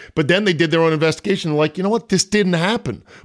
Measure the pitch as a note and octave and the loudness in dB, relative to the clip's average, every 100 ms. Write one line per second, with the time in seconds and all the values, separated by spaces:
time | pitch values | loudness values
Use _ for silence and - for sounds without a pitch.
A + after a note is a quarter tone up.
0 | - - C3+ F#3 G#3 D3+ E3 E3 E3 D#3 | -10 -4 0 2 2 0 2 2 2 2
1 | D#3+ - G3+ G3 D#3+ D3+ D#3 F#3 G3 A3+ | 0 -2 -4 -4 -2 0 -2 -2 -2 -2
2 | A3+ F#3 - G#3 F#3 E3 F3+ A#3 C3+ G2+ | 0 -2 0 0 2 0 0 -2 -6 -10
3 | - - | -14 -18